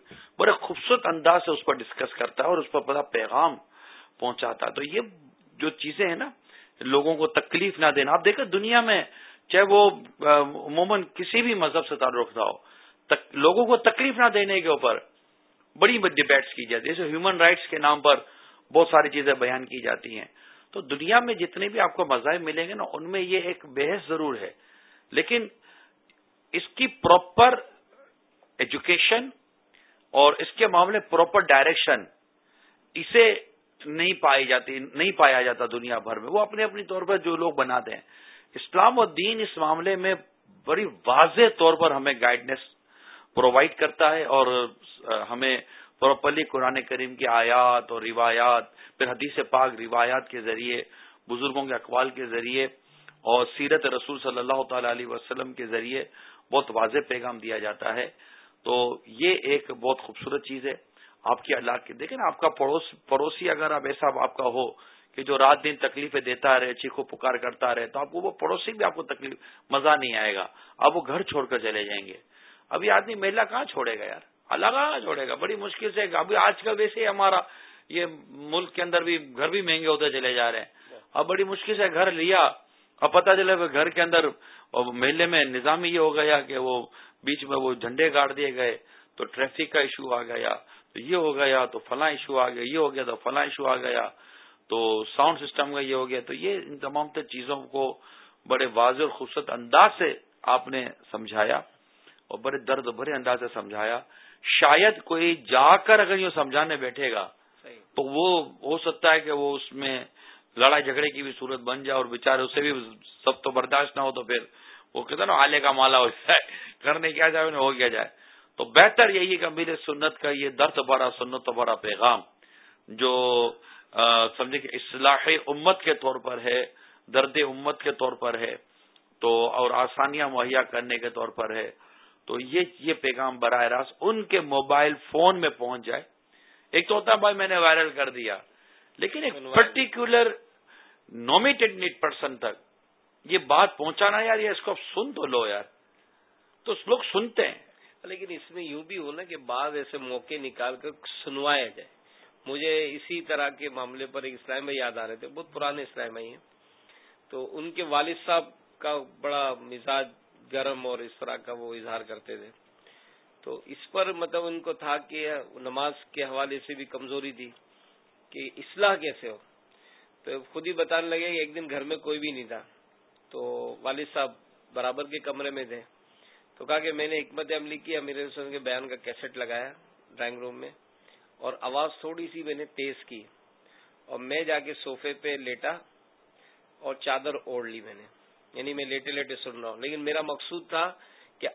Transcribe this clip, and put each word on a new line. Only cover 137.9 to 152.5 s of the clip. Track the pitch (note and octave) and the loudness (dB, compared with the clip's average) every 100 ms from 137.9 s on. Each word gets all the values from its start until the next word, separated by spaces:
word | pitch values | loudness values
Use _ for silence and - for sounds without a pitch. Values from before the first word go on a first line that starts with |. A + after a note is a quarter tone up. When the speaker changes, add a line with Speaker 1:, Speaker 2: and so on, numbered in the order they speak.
Speaker 1:
کر | C#3 C3+ | -2 -6
دیا، | B2 A2 G2 - _ _ _ _ - | -6 -8 -8 -12 _ _ _ _ -6
لیکن | G3 D4+ | -6 -4
ایک | D4 | -6
Speaker 2:
وائرل۔ | C#3+ C3 | -8 2
Speaker 1:
پرٹیکولر | E3+ A3+ C4 B3+ A#3+ A#3 A#3+ A#3 - _ _ _ - - _ _ | 4 6 4 -4 -4 2 2 2 -2 _ _ _ -20 -20 _ _
نومیٹیڈ | A#2 A#2+ E3+ C4 - A3 F#3+ F3+ - | -10 2 4 4 2 0 -2 -8 -4
پرسن | D#3 - C#3 B2 | -6 -4 -8 -6
تک | A2+ - _ _ _ _ _ _ | -8 -10 _ _ _ _ _ _
یہ | C#3+ F3+ | -2 -2
بات | C3+ D3 G3 - | 2 4 4 0
پہنچانا، | D3+ D#3 G3+ G#3 | -6 0 2 2
یار، | A3+ A3 | 0 0
یہ | G#3+ | -2
اس | F#3 | -4
کو | - | -6
آپ | F#3+ - | -8 -8
سن | F3+ C4+ | -8 -8
تو | G3+ C#3 | -6 -2
لو | B2 A2 | -2 -2
یار، | G2+ G#2 _ _ _ _ _ _ _ _ _ | -4 -10 _ _ _ _ _ _ _ _ _
تو | - G#3 - | -8 -4 0
لوگ | - - | 0 0
سنتے | F#3+ A#3 A3 F3 | -4 -2 -2 -2
ہیں۔ | - _ _ _ _ | -4 _ _ _ _
Speaker 2:
لیکن | F3+ F#3 F#3+ | -16 -14 -14
اس | D#3+ - | -16 -16
میں | F3 | -14
یوں | D#3+ D3 | -12 -12
بھی | D#3+ F#3+ | -12 -12
ہو | D3 | -12
نا | D3+ | -12
کہ | F3+ D#3 | -14 -14
بعض | B2 B2 D3 D3 | -8 -4 -4 -6
ایسے | C#3 C#3+ | -10 -10
موقع | B2+ B2 - | -8 -10 -10
نکال | D3+ C3+ - B2 B2 | -12 -10 -8 -8 -8
کر | D3+ D3 - - | -12 -16 -18 -16
سنوایا | D3+ C#3 C#3+ C#3+ A2+ | -12 -4 -2 -2 -2
جائے۔ | - - _ _ _ _ _ | -10 -20 _ _ _ _ _
مجھے | C3 | -12